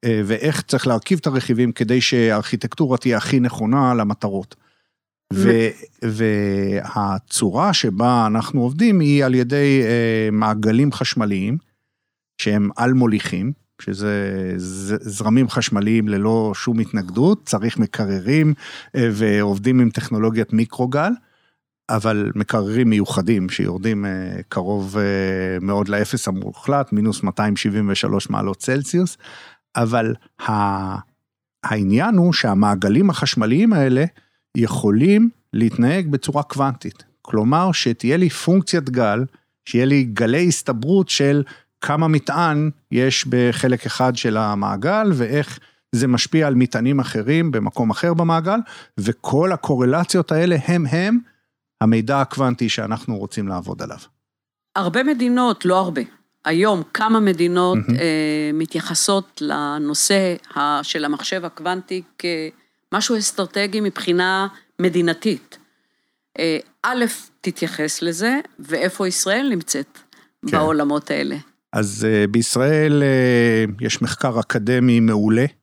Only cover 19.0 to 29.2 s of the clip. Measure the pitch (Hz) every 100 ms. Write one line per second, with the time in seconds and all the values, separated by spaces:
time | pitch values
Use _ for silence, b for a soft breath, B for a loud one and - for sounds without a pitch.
19 | 120 104 110 104 104 98 104 127 120 113
20 | - 110 110 110 107 110 113 - 127 139
21 | 170 233 _ _ _ _ _ _ - 110
22 | 110 107 104 104 104 117 101 110 123 107
23 | 98 - 92 110 90 - 98 90 101 107
24 | 101 92 92 92 92 - 90 101 98 101
25 | 101 98 95 95 92 92 95 101 101 101
26 | 107 127 - 95 98 - - 143 135 104
27 | 110 101 98 - 107 101 110 101 104 98
28 | 101 101 - 104 98 95 - 131 139 175
29 | 180 -